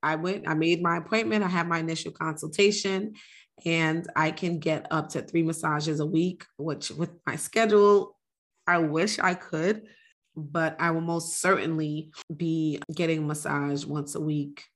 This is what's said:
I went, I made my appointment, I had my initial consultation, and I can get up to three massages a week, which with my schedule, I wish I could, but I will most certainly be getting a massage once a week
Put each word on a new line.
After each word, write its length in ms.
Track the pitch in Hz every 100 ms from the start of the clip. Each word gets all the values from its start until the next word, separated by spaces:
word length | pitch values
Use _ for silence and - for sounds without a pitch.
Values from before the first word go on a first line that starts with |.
I 120 | 151
went, 320 | 160 175 202 -
I 80 |
made 280 | 156 165 170
my 160 | 175 170
appointment, 440 | 160 220 220 214
I 60 | 190
had 180 | 180 170
my 120 | 165
initial 340 | 160 165 165
consultation, 1000 | - 156 156 160 156 202 202 202 190 214 214 - - - _
and 420 | 170 165 160 160 165
I 160 | - 156
can 300 | 160 180 170
get 260 | 156 156 -
up 160 | 160 151
to 120 | 147
three 200 | - 170
massages 560 | 160 160 160 151 151 151
a 80 | 151
week, 380 | 165 180 175 - _
which 320 | 151 143 -
with 200 | 147 175 - -
my 80 |
schedule, 840 | 143 - 226 226 208 202 202 - _ _ _ _ _ -
I 100 | 175
wish 400 | 156 156 202 -
I 160 | 185
could, 540 | 180 - 160 170 214 - - _ _ _ -
but 400 | 151 156 160 160
I 140 | 170
will 80 | 165
most 400 | 165 170 165 -
certainly 720 | 185 180 139 160 151 151 151 - - 147
be 440 | 170 160 156 143 -
getting 240 | 160 165 160
a 20 |
massage 600 | 147 151 143 143 143 143
once 300 | 143 147 147
a 60 | -
week 420 | 156 151 143 - -